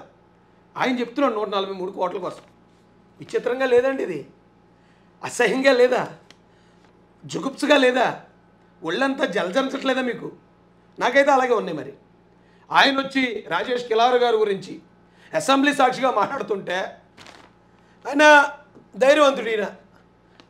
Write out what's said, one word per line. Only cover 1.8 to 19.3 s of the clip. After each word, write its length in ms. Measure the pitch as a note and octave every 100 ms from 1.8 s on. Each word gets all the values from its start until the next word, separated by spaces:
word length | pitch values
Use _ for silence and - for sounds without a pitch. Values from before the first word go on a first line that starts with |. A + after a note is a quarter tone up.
| F3+
కోట్ల 260 | G3 F3+ G3
కోసం. 240 | E3 - - _ _ _ _ _ _ -
విచిత్రంగా 460 | C#3 A3+ A#3+ B3+ C4+
లేదండి 360 | A#3+ C4 C4+
ఇది? 260 | F#3 D3+ - _ _ _ _ _ _ _ _ _
అసహ్యంగా 480 | C3 - A#3 B3+ C#4
లేదా? 360 | B3 B3+ A#3 D3+ - _ _ _ _ _ _ _ _ _ _
జుగుప్సగా 520 | D3 D#3+ C4 - D4 C#4+
లేదా? 440 | B3+ B3 G3 - - _ _ _ _ _
ఒళ్ళంతా 400 | D#3+ G3+ C4+ C4
జలజరించట్లేదా 800 | D4 F#3+ F3 A#3 C4 C4 C4 B3+
మీకు? 300 | B3+ F#3+ - - _ _ _ _ _ -
నాకైతే 320 | G#3+ C4+ C#4+
అలాగే 240 | C4+ B3+
ఉన్నాయి 240 | A3 F#3 D#3
మరి. 140 | C3+ - _ _ _ _ _ _ -
ఆయన 260 | D#3+ B3 C4+
వచ్చి 460 | C4+ C4+ B3 G#3+ -
రాజేష్ 360 | E3+ A3+ B3
కిలారు 320 | A#3+ A3 A#3+ B3
గారి 200 | A#3+ A3
గురించి 440 | G#3 G3 F#3 D#3 - _ _ _ -
అసెంబ్లీ 400 | D#3 - C4+ C#4+
సాక్షిగా 360 | C#4 B3+ - B3+
మాట్లాడుతుంటే 920 | A3 G3 C#4 G#3 G3+ D#3+ F3+ G#3 - _ - - - - _ _ _ _ _ A3+
ఆయన 400 | C#4+ D4+ D4 C#4+ - - - _ G3
ధైర్యవంతుడు 520 | C4 D4+ C#4